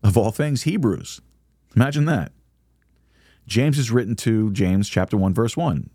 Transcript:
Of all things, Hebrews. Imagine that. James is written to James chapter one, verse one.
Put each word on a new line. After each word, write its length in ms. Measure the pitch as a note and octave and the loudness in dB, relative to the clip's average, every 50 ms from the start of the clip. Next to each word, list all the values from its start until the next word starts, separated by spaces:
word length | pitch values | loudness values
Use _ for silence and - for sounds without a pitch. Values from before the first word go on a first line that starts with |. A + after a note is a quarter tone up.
| - | 2
Of 160 | G#2 G2+ A2+ | 4 4 4
all 140 | G2+ G#2+ A2+ | 2 2 -2
things, 320 | - D3 D3+ C#3+ B2 - | -4 -4 -2 -2 -2 -2
Hebrews. 560 | D#3 F3 G#3 D3 A2+ F#2 - - - - - _ _ _ _ _ _ _ _ _ _ _ | -2 -4 0 0 -2 -2 -2 -8 -14 -18 -20 _ _ _ _ _ _ _ _ _ _ _
Imagine 300 | A2+ A#2+ C#3 C#3+ D3+ D3 | 0 0 2 0 -2 0
that. 280 | D#3 E3 A#2 D2+ - _ _ _ _ _ _ _ _ _ _ _ _ _ _ _ _ _ _ _ _ _ _ _ | 0 0 -2 -2 -6 _ _ _ _ _ _ _ _ _ _ _ _ _ _ _ _ _ _ _ _ _ _ _
James 320 | - G2 A2 C3 D3+ D3 C#3+ | -2 0 2 2 2 2 0
is 120 | C3+ A2+ | -2 0
written 260 | A2+ B2 A#2+ G2 A#2 | 0 0 0 0 -4
to 340 | G2+ - - A2+ A2 A2 G#2+ | -4 0 0 0 2 0 0
James 380 | G2+ F#2+ G2+ F2+ F#2 F#2+ G2+ - | 0 0 2 2 2 2 0 0
chapter 280 | - - F#2 - - | 0 0 0 0 0
one, 160 | G#2 F#2+ F#2+ F#2 | 0 2 2 2
verse 240 | - A2+ A#2 - | 2 0 -2 -2
one. 320 | - E3+ D#3+ F#2 C#2 - - _ | -2 -2 -2 -2 -2 -6 -10 _